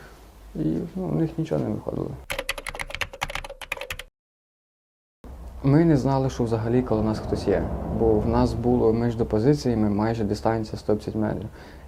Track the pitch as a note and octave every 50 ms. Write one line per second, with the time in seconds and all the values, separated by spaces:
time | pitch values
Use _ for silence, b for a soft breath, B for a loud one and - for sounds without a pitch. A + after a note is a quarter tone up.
0 | B B B B B B - - - - - D#3+ D#3 D#3 D#3+ E3+ F3 E3+ E3 F#3
1 | F#3 - - D#3 E3 D#3 - - D#3+ D#3+ - D3 B2+ A2 G#2+ - - - - -
2 | - - - - - - - - - - - - - - - - - - - -
3 | - - - - - - - - - - - - - - - - - - - -
4 | - - _ _ _ _ _ _ _ _ _ _ _ _ _ _ _ _ _ _
5 | _ _ _ _ - - - - - - - - - C#3 C#3 D3+ E3+ E3 D#3 B2+
6 | A#2+ C3+ C3+ C3+ C3 C3 - - B2 A2 A#2 A2 A2 A#2 A#2+ B2+ B2+ - A2 A2
7 | G#2+ A2 G#2+ - - - A2 - - G#2 F#2+ E2+ F2 - - - - - - G#2+
8 | A2+ A2+ A2 G#2 G2+ A2+ A2+ A#2+ B2+ A#2 A2+ A#2 A#2 B2 B2 A#2+ A#2 A2+ A2 A#2
9 | A#2 A#2+ A2+ A2+ A2+ - A2 G#2+ A2 C#3 D3+ C#3+ - B2 A#2 G#2+ G#2+ G#2 G#2 G2+
10 | G#2+ A2+ A#2 A2+ G#2+ F#2+ G#2 G#2 - A2+ A2+ A2+ A2 G#2+ - G#2+ - - G#2+ G#2+
11 | - - - A2 G#2 A2 - - - B B B B B B B B